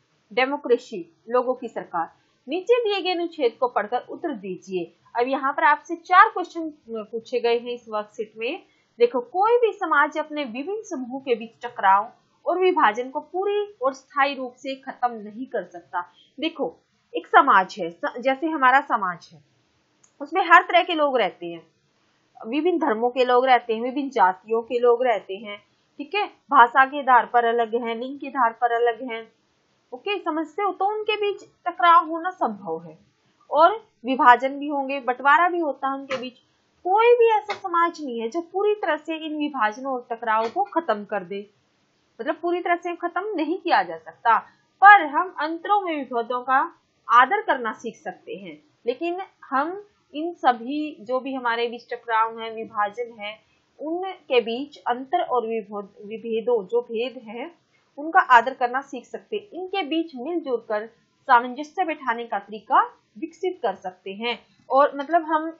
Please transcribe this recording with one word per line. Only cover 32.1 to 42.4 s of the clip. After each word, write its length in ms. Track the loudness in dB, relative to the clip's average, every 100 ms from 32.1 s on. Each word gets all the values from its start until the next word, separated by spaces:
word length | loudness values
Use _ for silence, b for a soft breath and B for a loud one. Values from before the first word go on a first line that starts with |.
| -2 -6
संभव 520 | -4 -4 -4 -8 -10
है 160 | -10 -20 _ _ _ _ -2
और 340 | 4 4 4 -8 _
विभाजन 540 | -4 4 6 6 4 -6
भी 100 | -6
होंगे, 320 | -4 -4 -4
बंटवारा 480 | -4 0 4 4 4
भी 100 | 0
होता 300 | -2 -4 -6
है 60 |
उनके 240 | -6 -6 -8
बीच। 160 | -8 -16 _ _ _ _ 0
कोई 260 | 4 6
भी 140 | 6 6 4
ऐसा 160 | -2
समाज 500 | -8 -2 0 0 0
नहीं 160 | -8 -6
है 80 | -6
जो 120 | -6
पूरी 340 | -6 -2 0
तरह 220 | 0 -2 -4
से 200 | -4 -8
इन 200 | -6 -4
विभाजनों 540 | -4 -2 -2 -2 -6
और 140 | -6 -6
टकराव 360 | -8 -2 -2 0
को 140 | -2
खत्म 420 | -4 -2 -2 -2
कर 200 | -4 -8
दे, 260 | -6 -10 -12 _ _ _ _ _ _ -10
मतलब 160 | -8
पूरी 240 | -6